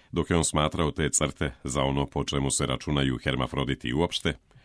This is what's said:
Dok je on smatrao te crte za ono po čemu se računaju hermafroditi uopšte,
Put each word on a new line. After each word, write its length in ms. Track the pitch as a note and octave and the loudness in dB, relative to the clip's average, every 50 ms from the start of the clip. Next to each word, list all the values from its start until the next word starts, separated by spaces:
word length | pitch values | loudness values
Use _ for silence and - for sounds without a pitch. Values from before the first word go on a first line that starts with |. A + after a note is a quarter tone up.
| - _ | -18 _
Dok 180 | - E2 D#2+ - | -2 -2 0 2
je 60 | F2 | 2
on 80 | E2+ D#2 | 2 2
smatrao 460 | - - D#2 D2+ D2+ - E2 E2 D2 | 4 2 2 2 2 2 0 0 0
te 180 | - - D#2 C#2 | 0 0 0 0
crte 420 | - - D2 C#2 - - D#2 C#2 C2 - - | 2 0 0 0 0 -2 -4 -4 -4 -6 -8
za 180 | C#2 B1+ C#2+ | -4 0 0
ono 240 | C2+ C2+ C2+ C#2 C#2 | 2 2 2 0 -2
po 180 | - - C#2+ C2+ | 0 -2 -4 -2
čemu 260 | - C#2+ C#2 C2+ C2+ | -2 -2 0 0 0
se 160 | - - C#2 | 0 0 0
računaju 520 | C2+ B1+ B1 - D#2 D2 C#2+ C#2 C2+ B1 A#1+ - | 0 -2 -4 -2 -2 0 2 2 2 0 0 -2
hermafroditi 680 | C#2+ C2 B1+ C2 C2 C#2+ C#2 C2+ C2 C2+ - - A#1+ | -2 0 0 -2 -2 -2 -2 -2 -2 -2 -4 -2 -2
uopšte, 420 | B1 D#2 F2 F2 - - - E2 C#2+ - _ _ - - - | 0 2 0 0 0 -2 -2 -2 -4 -4 _ _ -20 -20 -20